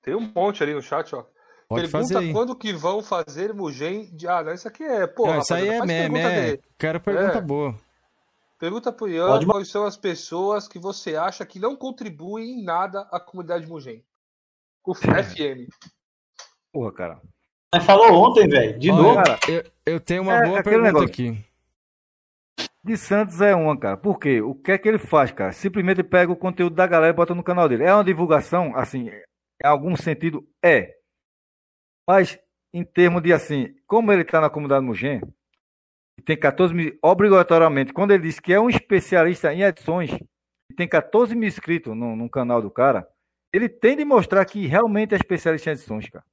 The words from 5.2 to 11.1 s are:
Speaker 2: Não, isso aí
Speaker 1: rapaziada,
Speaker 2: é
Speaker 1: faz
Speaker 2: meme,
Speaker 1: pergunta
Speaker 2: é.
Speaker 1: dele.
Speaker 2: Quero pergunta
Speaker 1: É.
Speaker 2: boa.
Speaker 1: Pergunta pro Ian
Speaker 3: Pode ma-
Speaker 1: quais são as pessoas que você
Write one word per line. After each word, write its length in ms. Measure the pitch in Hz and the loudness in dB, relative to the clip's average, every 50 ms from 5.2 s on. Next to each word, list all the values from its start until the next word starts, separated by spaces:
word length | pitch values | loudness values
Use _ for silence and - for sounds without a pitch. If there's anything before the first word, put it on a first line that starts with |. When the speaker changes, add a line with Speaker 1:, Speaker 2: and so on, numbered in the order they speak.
| 233 | -2
Speaker 2:
Não, 120 | 196 160 147 | 0 0 -2
isso 140 | 143 - 170 | -2 -2 -4
aí 140 | 170 190 | -2 -2
Speaker 1:
rapaziada, 80 | 202 220 | -4 -4
Speaker 2:
é 20 | 240 | -4
Speaker 1:
faz 80 | 240 | -4
Speaker 2:
meme, 260 | 180 165 165 165 160 147 156 | -4 -2 -2 -2 -2 -2 -2
Speaker 1:
pergunta 140 | 165 175 180 | -2 -2 -2
Speaker 2:
é. 120 | 165 135 117 | -2 -2 -2
Speaker 1:
dele. 100 | 107 - _ _ _ | -6 -6 _ _ _
Speaker 2:
Quero 220 | _ - 156 160 170 | _ -6 -6 -6 -4
pergunta 360 | - 202 202 170 190 196 170 | -6 -4 -2 0 0 0 -2
Speaker 1:
É. 40 | 226 | -4
Speaker 2:
boa. 340 | 180 151 139 143 147 135 113 107 _ _ _ _ _ _ _ _ _ _ _ _ _ _ _ _ | -4 -4 -6 -4 -4 -6 -8 -12 _ _ _ _ _ _ _ _ _ _ _ _ _ _ _ _
Speaker 1:
Pergunta 320 | - 170 190 240 233 247 | -10 -8 -8 -6 -8 -8
pro 160 | 233 - 226 202 | -8 -6 -8 -6
Ian 180 | 170 165 165 | -4 -2 2
Speaker 3:
Pode 180 | 135 131 139 151 | 2 2 2 2
ma- 80 | 180 214 | 0 0
Speaker 1:
quais 160 | 202 - - | -2 -2 -8
são 160 | - 202 208 | -6 -6 -6
as 120 | 202 196 | -6 -6
pessoas 720 | _ - 196 170 165 - - 165 175 190 196 208 208 202 | _ -8 -8 -8 -8 -12 -10 -8 -6 -4 -4 -4 -4 -6
que 120 | - _ 185 | -10 _ -14
você 360 | 170 196 196 - - 180 | -12 -12 -12 -10 -10 -8